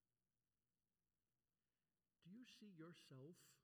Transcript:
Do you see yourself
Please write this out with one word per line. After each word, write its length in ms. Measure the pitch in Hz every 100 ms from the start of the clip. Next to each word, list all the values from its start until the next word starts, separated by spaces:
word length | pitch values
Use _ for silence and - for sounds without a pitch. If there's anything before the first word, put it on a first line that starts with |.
| _ _ _ _ _ _ - _ - _ - - _ - _ _ _ _ - - - - 165
Do 80 |
you 120 | 208 247
see 280 | - 214
yourself 640 | 170 165 170 - 135 139 180 - -